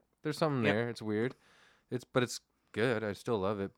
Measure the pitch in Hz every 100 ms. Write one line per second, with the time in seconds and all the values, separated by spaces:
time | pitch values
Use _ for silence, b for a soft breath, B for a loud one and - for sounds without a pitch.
0 | _ _ 156 147 160 135 107 104 120 113
1 | 107 107 123 - b b b b - 123
2 | - 131 120 - _ _ _ 101 127 110
3 | 107 95 - 110 92 101 98